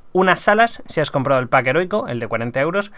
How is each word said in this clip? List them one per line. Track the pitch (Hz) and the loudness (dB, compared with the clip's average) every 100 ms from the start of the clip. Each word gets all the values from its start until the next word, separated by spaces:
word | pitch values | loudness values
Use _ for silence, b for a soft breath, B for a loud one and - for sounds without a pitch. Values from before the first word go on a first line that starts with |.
| - | -4
unas | 180 185 170 - | 2 2 2 4
alas | 214 233 - - | 4 2 -2 -6
si | 160 | -4
has | 147 | -2
comprado | 143 131 135 | -2 0 0
el | 120 | 2
pack | 135 123 | 2 2
heroico, | 151 185 214 - | 0 0 -4 -4
el | 120 | -6
de | 110 | -4
cuarenta | 113 117 131 | -4 -4 -2
euros, | 156 196 208 | -2 -2 -6